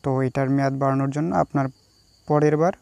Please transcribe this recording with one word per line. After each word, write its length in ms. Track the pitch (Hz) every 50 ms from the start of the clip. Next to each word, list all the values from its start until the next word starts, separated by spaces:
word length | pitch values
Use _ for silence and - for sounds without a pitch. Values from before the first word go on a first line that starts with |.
| -
তো 180 | 143 131 131
এটার 280 | 135 127 - 143 135 131
মেয়াদ 240 | 139 139 139 139 135
বাড়ানোর 360 | 135 139 135 135 135 139 139
জন্য 260 | 135 147 156 175 196
আপনার 320 | 175 156 - - 143 135 131 - _ _ _ _ _ _ _ _ _ _
পরের 300 | - 151 147 151 151 151
বার 160 | 151 160 180 208 _